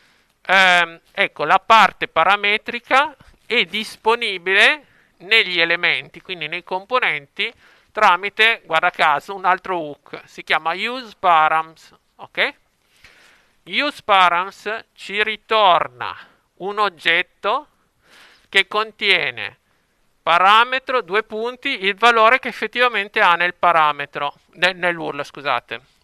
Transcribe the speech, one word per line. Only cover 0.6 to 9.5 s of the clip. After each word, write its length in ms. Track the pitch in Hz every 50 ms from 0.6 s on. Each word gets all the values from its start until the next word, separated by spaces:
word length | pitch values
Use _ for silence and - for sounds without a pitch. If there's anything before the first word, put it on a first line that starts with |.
| 190 185 180 175 170 165 165 165 _ _
ecco, 320 | - 196 196 151 _ - 151
la 140 | 156 180 190
parte 500 | _ - 226 220 196 175 - - 165 -
parametrica 1080 | - 160 160 180 202 202 202 202 208 214 - - 233 240 _ - - 262 294 311 277 _ _ - _ _ _
è 180 | - - 240 233
disponibile 1200 | 165 180 214 220 - - - - 220 233 240 240 214 196 185 170 185 190 202 220 262 302 302 254 _ _ _ _ _ _ _
negli 420 | 170 190 220 226 202 180 180 170
elementi, 600 | 165 170 170 175 175 165 147 131 139 156 - 170
quindi 280 | _ - 185 170 156 151
nei 160 | 165 180 170
componenti, 880 | - 185 185 196 - 254 254 233 180 160 147 139 _ _ - 202 226 - _ _ _ _ _ _ _
tramite, 680 | - 214 214 196 175 175 196 202 - - 220 226 226 202 _
guarda 260 | 165 160 160 170 180
caso, 440 | - - 175 156 143 143 - - 196
un 100 | 190 185
altro 320 | 185